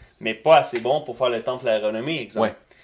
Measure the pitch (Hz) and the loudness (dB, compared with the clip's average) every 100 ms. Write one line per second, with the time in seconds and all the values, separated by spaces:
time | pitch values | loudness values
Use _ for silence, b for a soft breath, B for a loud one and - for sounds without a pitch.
0 | b b 113 110 151 156 - 120 123 151 | b b -8 0 6 6 6 -2 -2 -2
1 | - - 127 113 120 120 127 107 107 110 | -4 -2 -2 -2 -4 -4 0 0 0 -4
2 | 139 160 104 107 110 - _ b | -6 -6 -6 -2 -2 -4 _ b